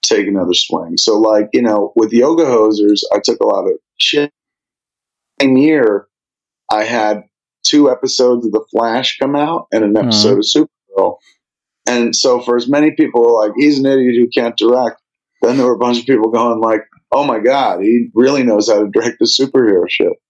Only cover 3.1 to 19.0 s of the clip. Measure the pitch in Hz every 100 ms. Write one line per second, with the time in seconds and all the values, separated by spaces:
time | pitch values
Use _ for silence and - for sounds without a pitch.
3.1 | 101 107 113 107 98 95 - _ _ -
4.1 | 147 147 _ _ _ _ _ _ _ _
5.1 | _ _ _ 139 131 147 156 117 101 -
6.1 | _ _ _ _ _ - 107 110 117 107
7.1 | 104 - _ _ _ - 147 143 127 131
8.1 | - 127 120 113 107 - 110 117 117 127
9.1 | - 135 143 151 170 - 113 104 107 123
10.1 | 110 104 101 107 - 151 _ _ 98 95
11.1 | - _ _ _ _ _ _ - 123 117
12.1 | - 131 123 120 120 120 143 151 151 135
13.1 | 120 117 117 107 104 147 143 135 135 123
14.1 | 120 120 - 117 - 113 123 120 - _
15.1 | _ _ _ - 135 123 113 120 120 117
16.1 | 120 113 113 120 113 113 107 - _ _
17.1 | 131 143 113 110 139 120 90 101 120 120
18.1 | 110 127 143 123 107 107 104 104 104